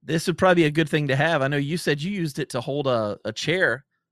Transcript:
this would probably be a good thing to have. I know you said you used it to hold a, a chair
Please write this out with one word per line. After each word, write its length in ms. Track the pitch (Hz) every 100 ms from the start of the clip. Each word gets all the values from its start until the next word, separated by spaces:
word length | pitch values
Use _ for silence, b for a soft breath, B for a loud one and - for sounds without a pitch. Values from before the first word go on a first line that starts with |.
this 240 | - 160 -
would 100 | 165
probably 240 | 190 175
be 40 | 156
a 40 |
good 180 | 151 160
thing 180 | 160 147
to 80 | 135
have. 260 | 156 165
I 60 | 135
know 100 | 143
you 200 | 143 170
said 240 | - 147
you 80 | 165
used 260 | 202 160 139
it 100 | 143
to 100 | 127
hold 240 | 117 139 135
a, 300 | 120 107 101 -
a 80 |
chair 500 | 107 - 175 165 117 _ _ _